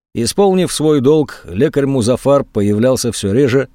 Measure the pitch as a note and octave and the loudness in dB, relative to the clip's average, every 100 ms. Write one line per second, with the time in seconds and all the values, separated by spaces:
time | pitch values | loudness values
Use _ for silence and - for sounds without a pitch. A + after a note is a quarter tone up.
0 | _ - A#2 - G3+ F#3 F3 - D3+ D3+ | _ -6 -4 0 2 2 -2 -2 0 2
1 | B2+ D#3 C#3+ - - F2+ B2 C#3 C#3 C3+ | 4 2 0 -6 -10 -2 -2 0 -2 0
2 | G#2+ B2 C3+ C#3 - G#2+ G2+ G#2 B2 B2 | 0 0 0 0 0 -2 0 2 0 0
3 | A#2+ - G2+ G#2+ C#3+ B2+ B2+ | -2 -4 -2 0 2 0 -2